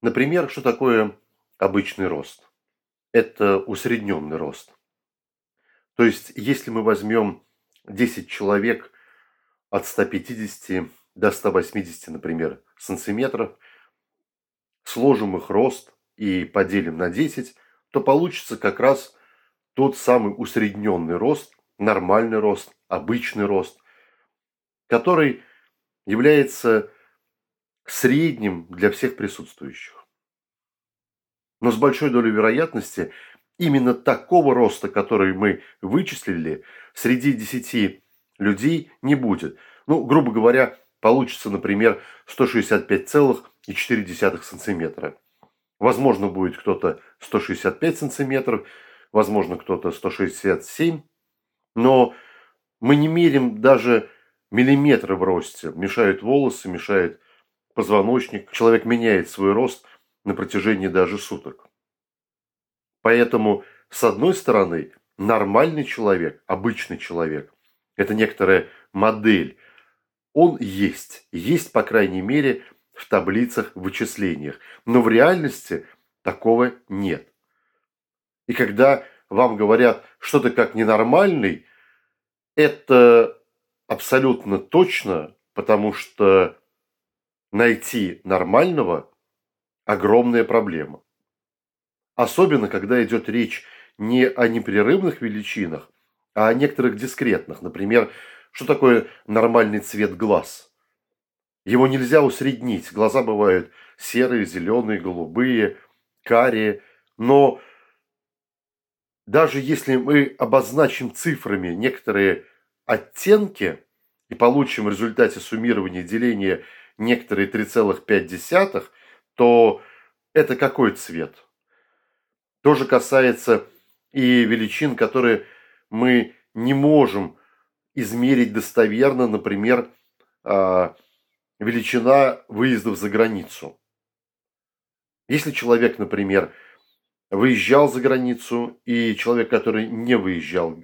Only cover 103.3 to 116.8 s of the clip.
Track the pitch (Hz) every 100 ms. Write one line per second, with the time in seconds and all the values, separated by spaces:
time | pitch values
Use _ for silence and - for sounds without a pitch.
103.3 | 107 104 92 - _ - _ - 117 127
104.3 | 123 95 90 85 117 110 104 90 90 80
105.3 | 85 127 120 107 - _ _ _ _ -
106.3 | 117 127 113 107 104 _ _ _ _ 117
107.3 | 139 139 - - _ _ _ _ _ _
108.3 | _ _ _ _ _ _ _ _ _ -
109.3 | 127 160 139 131 151 - 131 123 147 139
110.3 | - 120 131 110 131 143 - 123 - 170
111.3 | 143 - 101 90 85 123 123 - 101 98
112.3 | 85 - _ _ _ - 110 - - -
113.3 | 214 208 - 92 76 _ _ _ _ _
114.3 | - 120 135 135 - 104 98 113 107 113
115.3 | - - 113 117 107 92 90 85 110 123
116.3 | 107 98 90 - -